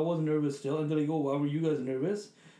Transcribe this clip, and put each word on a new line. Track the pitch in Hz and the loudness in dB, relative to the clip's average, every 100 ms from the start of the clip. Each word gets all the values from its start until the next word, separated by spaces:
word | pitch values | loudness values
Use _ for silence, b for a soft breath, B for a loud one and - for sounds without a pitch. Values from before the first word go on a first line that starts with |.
| 160 | 0
was | 170 | 2
nervous | 156 151 147 139 | 2 2 0 -2
still." | 135 156 | -2 -2
And | 151 | 0
they're | 156 | 0
like, | 151 | 2
"Oh, | 160 139 | 0 0
why | 143 | 0
were | 147 151 | 0 0
you | |
guys | 160 147 | 0 0
nervous? | 127 131 156 208 - - B | -2 -2 -2 -2 -6 -18 B